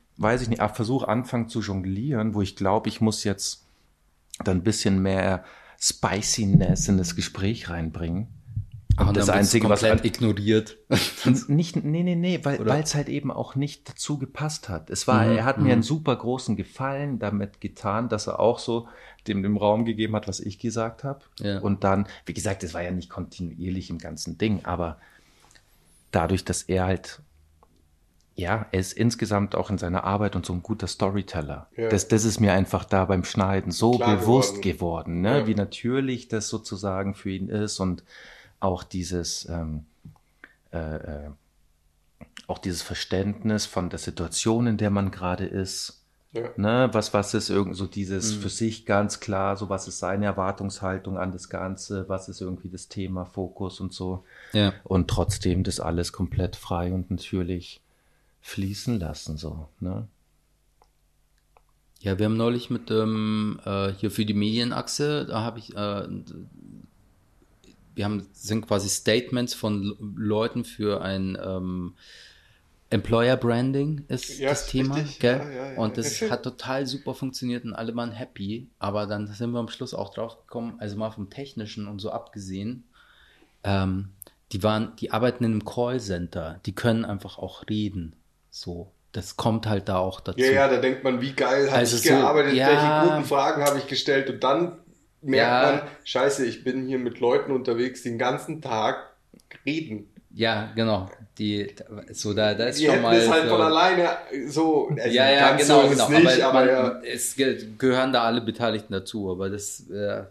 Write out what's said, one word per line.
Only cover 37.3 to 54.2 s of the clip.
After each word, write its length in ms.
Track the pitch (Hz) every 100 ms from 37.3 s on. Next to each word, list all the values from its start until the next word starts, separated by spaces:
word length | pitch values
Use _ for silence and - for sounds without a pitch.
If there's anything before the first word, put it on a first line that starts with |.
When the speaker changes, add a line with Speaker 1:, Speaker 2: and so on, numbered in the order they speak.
Speaker 1:
ihn 180 | 95 95
ist 300 | 107 104 -
und 240 | 95 87 - - - - - _
auch 260 | 98 90
dieses, 640 | - 95 85 90 82 - -
ähm, 360 | 85 80 78 - _ - - _ _ - _ _
äh, 60 | 87 80 78
äh, 340 | - 73 73 71 _ _ _ _ _ _ _ _ - - -
auch 120 | 90
dieses 220 | 95 85
Verständnis 840 | - - - 92 98 101 110 107 -
von 240 | - 87
der 80 | 85
Situation, 680 | - - 82 - 113 113 120
in 100 | 107
der 120 | 107
man 200 | 101 98
gerade 340 | - 90 92
ist. 600 | 92 98 95 - - - _ _ _
Speaker 3:
Ja. 160 | 117 120 -
Speaker 1:
Ne? 320 | 101 120 127
Was, 200 | 107 104
was 220 | 104 101
ist 160 | 110 101
irgend 260 | 98 95 90
so 100 | 98
dieses 500 | - 92 95 110 107
Speaker 2:
Mhm. 40 |
Speaker 1:
für 80 | 95
sich 380 | - 113 110 -
ganz 340 | 101 104 -
klar, 360 | - 98 98 98
so 120 | 101
was 200 | 98 -
ist 100 | -
seine 260 | 90 98 104
Erwartungshaltung 920 | 92 92 98 98 - 95 92 95 92
an 140 | 92
das 180 | 90 -
Ganze, 580 | 87 95 98 - 98 95
was 200 | 95 -
ist 100 | 95
irgendwie 300 | 92 92 90
das 180 | 92 -
Thema, 380 | - 92 92 90
Fokus 540 | - 92 - 95 -
und 120 | 95
so. 320 | - 92 92